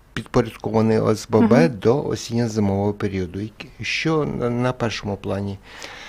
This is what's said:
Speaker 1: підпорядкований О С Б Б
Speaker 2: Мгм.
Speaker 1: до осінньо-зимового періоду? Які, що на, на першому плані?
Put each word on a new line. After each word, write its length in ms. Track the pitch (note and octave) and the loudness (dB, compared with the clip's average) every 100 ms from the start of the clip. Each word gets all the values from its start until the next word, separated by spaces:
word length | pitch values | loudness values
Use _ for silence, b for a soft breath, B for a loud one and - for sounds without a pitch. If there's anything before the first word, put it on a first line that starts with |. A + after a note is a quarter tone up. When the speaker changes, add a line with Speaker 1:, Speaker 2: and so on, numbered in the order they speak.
| _ | _
Speaker 1:
підпорядкований 840 | - A2+ B2+ A2+ - A2 A2 A2 A2 | -12 -2 0 0 -4 -2 2 4 4
О 100 | A2 | 2
С 160 | G#2+ - | 0 2
Б 100 | A2+ A#3 | 4 6
Б 220 | A2+ E3 | 6 4
Speaker 2:
Мгм. 100 | A2+ | 2
Speaker 1:
до 220 | G#2+ C3+ | 2 2
осінньо-зимового 880 | - A2 - A#2 A#2+ A2 G2+ G2 G2+ | 0 -4 -4 -2 0 0 0 2 0
періоду? 480 | G2+ G#2 F#2+ F2+ F#2+ | -2 -4 -2 -4 -6
Які, 280 | G#2+ - - - | -10 -12 -18 -10
що 420 | G#2+ - D#3+ D#3+ | -6 -2 0 0
на, 260 | C#3+ C#3 B2 | 0 -2 -2
на 220 | A#2+ B2+ | 0 0
першому 440 | B2 A#2 G2 G#2+ G2 | 0 -4 -4 -6 -6
плані? 420 | G2+ G2 G2+ G2 B B B B | -4 -4 -4 -8 B B B B